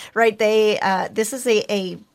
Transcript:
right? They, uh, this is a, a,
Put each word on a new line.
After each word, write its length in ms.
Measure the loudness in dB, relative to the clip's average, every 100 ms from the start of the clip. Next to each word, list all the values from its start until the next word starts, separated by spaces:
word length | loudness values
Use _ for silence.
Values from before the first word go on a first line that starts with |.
| -8 2
right? 240 | 2 2
They, 400 | 2 4 2 2
uh, 300 | 0 -2 -2
this 220 | -4 -4
is 120 | -4 0
a, 260 | 0 0
a, 280 | -4 -4 -10 -18